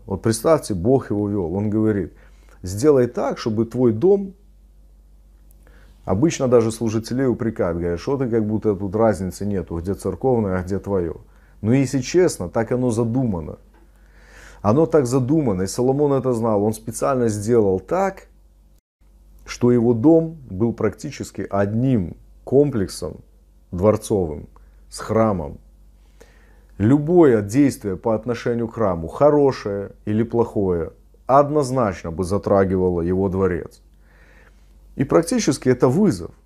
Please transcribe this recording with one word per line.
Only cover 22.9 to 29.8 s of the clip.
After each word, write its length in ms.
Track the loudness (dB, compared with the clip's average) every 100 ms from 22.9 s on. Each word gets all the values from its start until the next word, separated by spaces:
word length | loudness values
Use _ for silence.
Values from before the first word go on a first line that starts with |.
| -6 -12 -14 -20 _ _ _ -12
дворцовым 800 | 0 2 2 0 -2 -2 -6 -14 -20 -20 -20 -20
с 80 | -12
храмом. 600 | -4 0 0 -2 -6 -12 -20 _ -20 _ _ -20 -20 _ _ _ _ 0
Любое 640 | 2 2 4 6 6 6
действие 540 | 2 2 2 0 -6 -4
по 200 | -2 -2
отношению 500 | -4 -6 -4 -4 -4
к 80 |
храму, 320 | -2 -2 -2 -4
хорошее 840 | 2 4 4 2 0 -4 -6